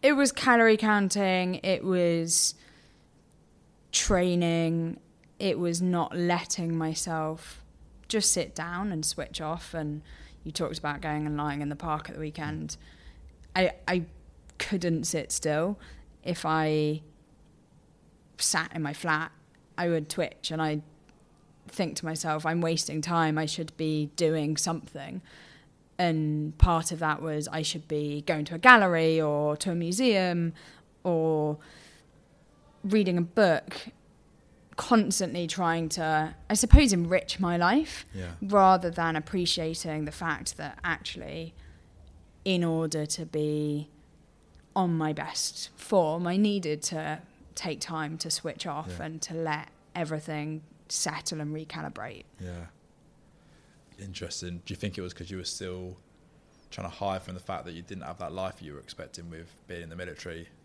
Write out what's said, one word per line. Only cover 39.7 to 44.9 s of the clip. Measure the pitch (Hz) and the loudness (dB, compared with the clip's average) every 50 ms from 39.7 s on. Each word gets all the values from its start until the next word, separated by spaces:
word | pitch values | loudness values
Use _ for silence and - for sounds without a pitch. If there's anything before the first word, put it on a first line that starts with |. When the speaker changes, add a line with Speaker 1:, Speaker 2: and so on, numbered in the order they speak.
| 165 - - 170 156 156 151 | -4 -4 -6 -6 -4 -4 -4
Speaker 1:
the | 151 151 | -6 -6
fact | - 180 165 151 - 160 - - | -6 -4 -4 -4 -4 -6 -10 -10
that | - 156 143 - - - | -8 -10 -12 -12 -8 -4
actually, | 180 160 - - - - 180 - 143 143 160 165 160 - - - - - - - - - - - - - - - - - - - | -4 -4 -4 -6 -10 -10 -10 -10 -10 -10 -10 -10 -12 -14 -18 -20 -20 -20 -20 -20 -20 -20 -20 -20 -20 -20 -20 -20 -20 -20 -8 -2
in | 190 190 180 170 | 0 2 2 2
order | 165 165 160 160 160 151 156 151 | 2 2 0 0 -2 -2 -4 -4
to | 147 - - 160 | -4 -4 -6 -8
be | 156 - 156 151 151 151 151 151 151 147 147 151 - - - - - - - - _ - _ _ _ - - - - - | -6 -2 -2 0 0 0 0 0 -2 -2 -4 -6 -8 -16 -20 -20 -20 -20 -20 -20 _ -20 _ _ _ -20 -20 -20 -6 -2
on | 196 190 175 | 0 2 2